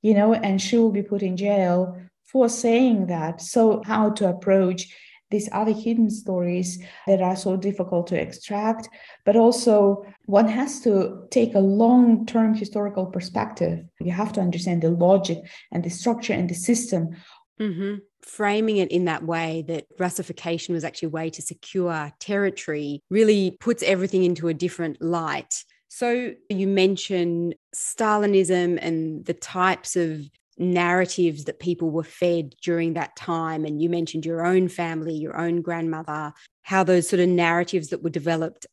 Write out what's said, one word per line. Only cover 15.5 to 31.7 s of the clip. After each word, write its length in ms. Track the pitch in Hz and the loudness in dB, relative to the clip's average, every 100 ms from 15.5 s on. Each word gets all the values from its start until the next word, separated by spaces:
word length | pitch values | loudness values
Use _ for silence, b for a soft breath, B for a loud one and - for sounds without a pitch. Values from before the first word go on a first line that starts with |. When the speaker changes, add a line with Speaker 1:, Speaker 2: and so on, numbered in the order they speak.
| B B | B B
Speaker 1:
and 100 | 170 | -6
the 80 | 175 | -6
structure 420 | - 240 226 - | -4 -4 -2 -4
and 160 | 196 180 | -4 -2
the 60 | |
system. 640 | 175 - 233 - 180 165 165 B B _ _ | -4 -2 -2 0 -4 -4 -8 B B _ _
Speaker 2:
Mm-hmm. 340 | 214 175 196 208 196 _ | -6 -4 -6 -8 -14 _
Framing 560 | - - 208 208 220 208 | -20 -4 -2 0 0 0
it 160 | 185 | 0
in 140 | 175 180 | 0 0
that 180 | 160 | -2
way, 400 | 160 165 165 160 156 | -4 -4 -2 -6 -6
that 200 | 165 - - | -8 -8 -6
Russification 760 | 180 - 175 165 170 165 - | -6 -4 -10 -8 -6 -6 -4
was 100 | 170 | -6
actually 220 | 151 - 160 | -6 -6 -8
a 100 | 160 | -6
way 120 | 160 | -8
to 120 | 160 | -8
secure 720 | - 165 - 190 175 160 147 _ | -14 -14 -8 -4 -2 -4 -8 _
territory, 840 | - 202 202 190 - 151 147 143 _ | -4 0 0 -2 -8 -6 -6 -8 _
really 460 | 196 220 208 185 - | 2 4 4 2 -2
puts 240 | - 233 | -2 0
everything 400 | - 190 190 190 | 2 2 2 2
into 240 | 180 170 165 | 2 2 -2
a 80 | |
different 480 | 156 180 - 165 - | -2 -4 -4 -8 -4
light. 640 | 165 170 160 143 - - - _ _ | -4 -2 -2 -6 -6 -10 -10 _ _
So 460 | - 240 240 247 - _ | -6 -2 -2 -4 -10 _
you 160 | 190 190 | -2 0
mentioned 880 | 196 185 190 - 190 175 170 170 - _ | 4 4 2 -2 -2 0 0 -4 -6 _
Stalinism 1040 | - - - 220 208 208 196 175 180 175 175 | -10 -10 -2 2 2 4 4 4 2 2 0
and 420 | 165 160 160 156 | -2 -4 -4 -8
the 100 | - | -8
types 640 | 165 - 185 185 185 - 185 | -8 -8 0 0 0 -4 -2
of 320 | 170 156 143 _ _ _ | -2 -4 -12 _ _ _
narratives 880 | 180 180 175 180 180 - 175 147 | -2 0 2 2 0 0 -2 -2
that 160 | 143 - | -10 -8
people 300 | 175 | -6